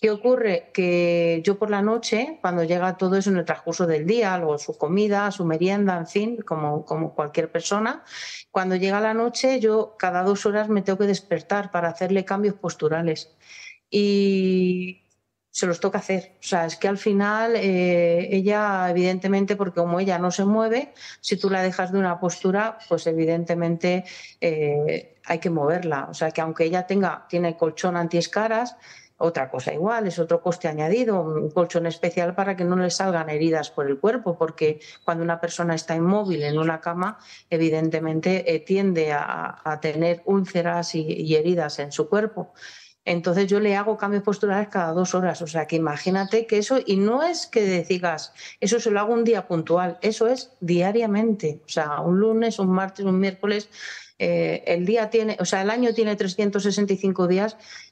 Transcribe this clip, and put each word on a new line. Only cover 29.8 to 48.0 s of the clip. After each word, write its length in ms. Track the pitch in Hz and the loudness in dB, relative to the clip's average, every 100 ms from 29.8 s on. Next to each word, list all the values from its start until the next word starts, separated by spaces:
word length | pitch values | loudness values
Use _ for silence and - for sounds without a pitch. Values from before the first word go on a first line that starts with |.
| 190 233 202 | -2 0 -2
es 100 | 170 | -2
otro 240 | 165 170 | 0 0
coste 240 | 180 170 165 | 0 -2 -4
añadido, 560 | 151 156 226 233 190 | -2 0 2 2 0
un 260 | 156 156 151 | 0 -2 -2
colchón 340 | 180 170 175 170 | 0 0 0 -2
especial 480 | 160 170 180 175 | -2 -4 0 -2
para 220 | 180 196 185 | 0 -2 0
que 80 | |
no 100 | 175 | 0
le 160 | 185 180 | 2 2
salgan 400 | 170 190 170 160 | 0 0 0 -2
heridas 400 | 151 160 160 147 | 0 2 0 -2
por 160 | - 139 | -4 -2
el 140 | 139 | 2
cuerpo, 360 | 202 247 185 170 | 2 0 -2 -2
porque 440 | 160 - 156 151 - - | -2 0 0 0 -8 -12
cuando 180 | - 165 | -4 -2
una 180 | 170 165 | -2 -2
persona 360 | 170 - 170 160 | -4 -2 -2 -2
está 180 | - | -2
inmóvil 480 | 165 170 208 196 156 | 0 2 2 0 -2
en 160 | 147 151 | 0 0
una 220 | 160 160 | 0 -2
cama, 380 | 170 175 190 220 - - - | -4 -4 -4 -6 -18 -20 -4
evidentemente, 1040 | 165 165 156 160 160 160 160 185 185 175 | 0 2 2 0 -2 -2 -2 0 0 0
eh, 60 | 160 | -2
tiende 540 | 160 196 196 170 151 | 0 0 2 2 0
a, 480 | 147 - 80 - - | 0 -4 -6 -8 -8
a 140 | 156 156 | -8 -4
tener 420 | 160 151 170 170 | -4 0 0 0
úlceras 720 | - 196 185 180 175 175 170 160 | 0 0 0 -2 0 -2 -2 -4
y, 60 | |
y 340 | 156 165 156 156 | -4 -4 0 2
heridas 420 | 165 175 151 - | 2 0 -2 -4
en 140 | 143 | -8
su 160 | - 151 | -4 0
cuerpo. 440 | 208 214 185 160 - - - - _ | 2 0 -4 -12 -14 -20 -20 -20 _
Entonces 420 | - 170 180 175 196 | -4 -2 0 2 2
yo 140 | 202 | 2
le 160 | 214 196 | 2 2
hago 200 | 208 214 | 0 -2
cambios 280 | 202 202 | 0 0
posturales 440 | 208 202 208 196 208 | 0 0 0 0 0
cada 240 | 196 165 | -2 0
dos 220 | 175 180 | 0 0
horas, 260 | 180 180 - | 0 0 -2
o 40 | 160 | -4
sea 200 | 160 151 | -4 -2
que 100 | 165 | 0
imagínate 720 | 160 147 185 190 196 220 226 | 0 -2 -2 0 0 0 2
que 120 | 208 | 0
eso, 200 | 208 262 | 2 0
y 120 | - 190 | 2 2
no 260 | 208 254 | 2 2
es 240 | 339 330 - | 0 -2 -2
que 380 | 226 196 180 | 0 2 0
digas, 480 | 165 180 | 0 -2